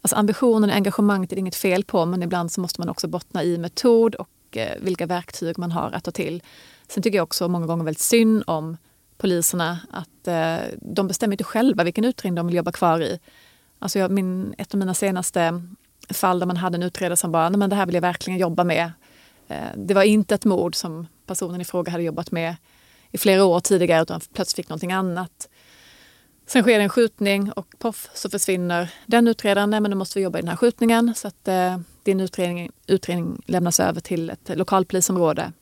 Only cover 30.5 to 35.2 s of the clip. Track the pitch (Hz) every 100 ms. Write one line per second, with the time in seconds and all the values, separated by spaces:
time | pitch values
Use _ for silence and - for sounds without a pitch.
30.5 | 170 240 - 226 233 233 220 208 - -
31.5 | 185 180 180 170 _ - 190 190 - 180
32.5 | 175 170 - - 190 - 175 170 - -
33.5 | 180 175 170 - 165 - 175 165 - -
34.5 | 160 185 190 185 185 - 185